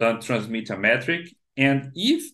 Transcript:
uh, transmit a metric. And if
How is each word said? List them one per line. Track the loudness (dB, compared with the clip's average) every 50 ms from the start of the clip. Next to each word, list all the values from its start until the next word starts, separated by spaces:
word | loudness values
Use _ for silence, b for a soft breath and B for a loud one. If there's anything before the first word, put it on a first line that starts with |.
uh, | 0 0 0 0
transmit | -2 -2 -2 -2 -2 -4 -6 -6 -6 -6
a | -4
metric. | 0 2 2 2 2 0 -2 -4 -4 -6 -12 -20 _ _ _ _
And | 2 4 4 4 2 -2 -6 -6
if | -2 0 0 0 0 -2 -8